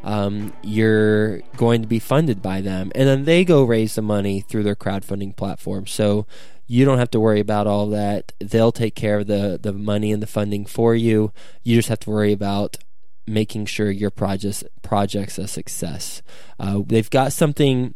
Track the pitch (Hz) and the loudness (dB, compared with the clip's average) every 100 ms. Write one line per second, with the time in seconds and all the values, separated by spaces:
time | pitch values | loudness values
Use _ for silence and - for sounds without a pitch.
0 | 98 104 101 104 104 - - 107 110 110 | -4 -2 -2 -4 -8 -8 -4 2 4 6
1 | 107 107 107 90 - - 117 117 110 117 | 4 4 2 -2 -8 0 2 4 2 -2
2 | - 139 160 98 98 95 98 92 95 - | 2 2 2 0 -2 -4 -2 -4 -4 2
3 | 135 135 139 170 180 156 127 113 110 - | 4 4 4 4 6 6 6 4 2 -2
4 | 107 104 98 98 - 110 104 101 104 98 | 0 0 0 -2 -2 -2 0 -2 -4 -4
5 | - 98 98 104 101 - - 98 101 - | -4 -6 -6 -6 -6 -6 -6 -8 -6 0
6 | 107 104 107 - - - - 120 139 127 | 2 2 -2 -10 -12 -10 0 4 6 4
7 | 120 113 110 104 101 104 104 101 104 104 | 2 2 4 4 2 0 2 0 0 0
8 | 104 104 - - 101 - 113 - 113 - | 0 -2 -6 -10 -2 4 4 2 -4 -2
9 | 107 104 101 101 101 87 107 98 104 104 | 0 0 0 0 0 -2 -4 -4 -2 0
10 | 107 107 104 - 104 101 104 - 117 117 | 0 -2 -2 -2 -2 -4 -4 0 2 4
11 | 117 110 107 - - - 120 117 110 110 | 4 4 2 -4 -12 -8 2 2 2 -2
12 | - 107 104 101 101 101 104 - - - | -2 0 2 2 0 -2 -2 -6 -10 -10
13 | - - - 107 107 110 104 - 104 98 | -12 -10 -4 -2 -2 -4 -6 -2 -2 0
14 | 101 - 98 98 101 98 - - - 107 | -2 -2 -2 -2 -4 -6 -10 -10 -2 0
15 | 101 101 98 - 101 - - - 87 69 | 0 -2 -6 -8 -8 -8 -8 -8 -8 -6
16 | - - - - - - 98 101 98 113 | -8 -10 -12 -12 -12 -8 -2 -2 2 0
17 | 104 135 135 - 160 143 143 127 123 | 2 0 0 2 0 4 2 2 -2